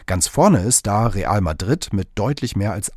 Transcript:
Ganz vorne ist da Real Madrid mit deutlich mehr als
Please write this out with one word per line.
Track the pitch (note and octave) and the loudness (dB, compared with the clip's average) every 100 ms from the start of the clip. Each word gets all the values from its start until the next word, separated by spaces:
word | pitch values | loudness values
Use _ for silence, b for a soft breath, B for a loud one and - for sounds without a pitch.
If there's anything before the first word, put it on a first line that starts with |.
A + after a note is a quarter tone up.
| - | -6
Ganz | F2+ - | -2 -2
vorne | - F#3+ A#2 | 4 4 6
ist | G2 - G#2 | 4 0 0
da | G#2 A#2 | 0 2
Real | G2+ D2 G2+ | 0 0 0
Madrid | F2 D#2 F#2 D#3 - | 0 -2 -2 -2 -2
mit | G2 F#2+ | -4 -4
deutlich | - G#2 D3 B2 G2 | -4 -2 -2 -4 -2
mehr | G2+ | -2
als | F2+ - | -4 -8